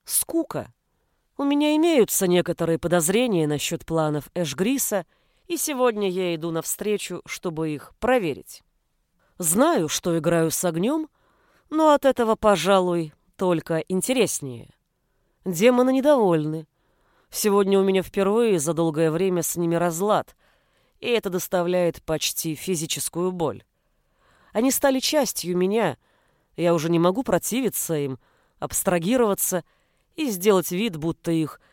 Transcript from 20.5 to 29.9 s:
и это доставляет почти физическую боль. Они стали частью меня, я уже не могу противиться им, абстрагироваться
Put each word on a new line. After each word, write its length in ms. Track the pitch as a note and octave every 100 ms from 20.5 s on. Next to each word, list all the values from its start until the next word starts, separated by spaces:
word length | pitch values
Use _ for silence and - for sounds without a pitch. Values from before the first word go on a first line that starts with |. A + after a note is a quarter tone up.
| _ _ _ _ _
и 80 | -
это 200 | A#3 G3
доставляет 720 | F3+ - F#3 F3 F3+ F3 -
почти 520 | - D#3 - - E3 D3+
физическую 760 | - F3 D#3 D3+ - E3 F3+
боль. 320 | F3+ D#3 G2+ - _ _ _ _ _ _ _ _ G#3
Они 160 | C4
стали 300 | - C#4 C4
частью 540 | - D4+ A#3 - E3 F3+
меня, 440 | F#3 A3 F#3+ A#2 _ _ _ _ _ -
я 160 | E3+
уже 160 | E3+ D#3+
не 100 | E3+
могу 240 | E3+ F#3+
противиться 720 | B3+ F3+ - B3 B3 - - D#3
им, 240 | C#3+ C3 _ _ _ _
абстрагироваться 1080 | - - - F3 E3+ B3+ A3+ F#3+ - F3+ - _ _